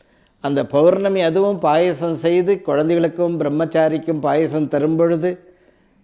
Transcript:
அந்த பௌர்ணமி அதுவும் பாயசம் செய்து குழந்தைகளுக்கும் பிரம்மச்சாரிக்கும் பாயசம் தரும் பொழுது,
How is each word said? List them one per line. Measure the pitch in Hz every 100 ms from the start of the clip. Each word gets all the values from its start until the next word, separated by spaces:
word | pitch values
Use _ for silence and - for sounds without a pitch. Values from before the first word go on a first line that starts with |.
| _ _ _ _
அந்த | 143 139 123
பௌர்ணமி | 143 165 180 196 190
அதுவும் | 165 175 202 190
பாயசம் | 160 156 180 143 165
செய்து | 165 165 175 180 190
குழந்தைகளுக்கும் | 175 143 156 170 165 - 175 165
பிரம்மச்சாரிக்கும் | 147 147 160 160 156 156 160 156
பாயசம் | 139 147 160 151 147
தரும் | 147 151 160
பொழுது, | 170 170 175 180 - _ _ _ _ _